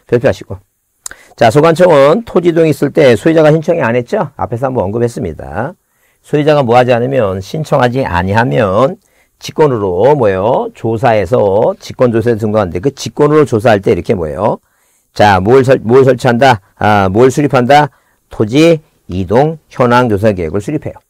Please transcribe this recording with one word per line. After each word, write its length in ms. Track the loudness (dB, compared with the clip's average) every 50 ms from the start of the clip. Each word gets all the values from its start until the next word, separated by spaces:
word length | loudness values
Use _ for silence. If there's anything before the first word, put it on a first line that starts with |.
| _
별표하시고. 520 | -4 -4 0 0 0 -2 -2 -8 -16 -16 -18 _ _ _ _ _ _ _ _ -18 -18 -18 _ -20 _ _
자, 140 | -2 0 2
소관청은 760 | 2 2 2 2 2 4 4 4 4 4 4 4 2 0 -2
토지 240 | -4 -4 -2 0 0
이동이 220 | 0 2 0 0
있을 200 | 0 -2 -4 -4
때 240 | 0 2 4 4 4
소유자가 380 | 2 2 0 2 2 4 2 2
신청이 300 | 2 0 -2 -2 -2 -2
안 120 | -2 -2
했죠? 360 | -2 -4 -4 -4 -4 -4 -6 _
앞에서 300 | -8 -8 -6 -6 -6 -6
한번 180 | -4 -4 -4 -4
언급했습니다. 920 | -4 -4 -4 -4 -4 -4 -6 -8 -8 -10 -10 -14 -12 -8 -8 -8 -8 -10 _ _ _ _ _ _ _ _ _
소유자가 420 | _ -6 -4 -2 0 2 2 2 2
뭐 140 | 2 2
하지 160 | 2 2 2 0
않으면, 480 | 0 -2 -2 -2 -2 -2 -2 -4 -6
신청하지 640 | -10 -10 -8 -10 -6 -2 -2 0 0 0 -2 -2 -4
아니하면 920 | -2 -2 -2 -2 0 0 0 0 0 0 -2 -2 0 0 0 0 -2 -2 -6 _ _ _ _ _ _ _ _
직권으로 800 | -18 -12 -2 0 0 0 0 -2 -2 -4 -2 2 2 2 2
뭐예요? 520 | 2 2 0 0 0 0 -2 -2 -2 -4 -6 -10
조사해서 1000 | -8 -6 -6 -4 -2 0 0 0 0 0 0 0 0 0 2 2 2 0 0 -2 -6
직권 320 | -12 -14 -4 -2 0 0 0
조사에 240 | 0 0 0 -2
등록하는데 440 | -2 -2 -4 -2 -2 -2 -2 -4 -6
그 140 | -6 -6 -6
직권으로 500 | -6 -14 -12 -2 0 0 2 4 2 2
조사할 360 | 2 0 0 2 2 0 2
때 120 | 2 0 -2
이렇게 220 | -2 -2 -4 -4
뭐예요? 440 | -4 -4 -8 -6 -4 -4 -4 -4 -6 _ _ _ _ _ _ _ _ _ _ _
자, 260 | 0 2 2 2 2
뭘 240 | 2 4 4 4 4
설-, 140 | 4 2 0
뭘 260 | 0 2 2 4 4
설치한다? 560 | 4 2 0 0 -2 0 2 2 2 2 0 _ _ _
아, 320 | -4 -2 0 2 2 0 0
뭘 200 | 2 2 2 2
수립한다? 600 | 2 0 -2 0 0 0 2 4 4 2 2 0 _ _ _ _ _ _ _ _
토지 500 | -6 -6 -6 -2 2 2 4 4 2 2 _ _ _ _ _ -10
이동 500 | -8 -8 -4 0 0 0 0 0 -2 -8 _ _
현황 400 | -4 -2 0 2 2 2 2 0
조사 240 | 0 0 0 0 0
계획을 280 | -2 -4 -6 -6 -6
수립해요. 340 | -6 -6 -8 -8 -8 -10 -16 -16 _ _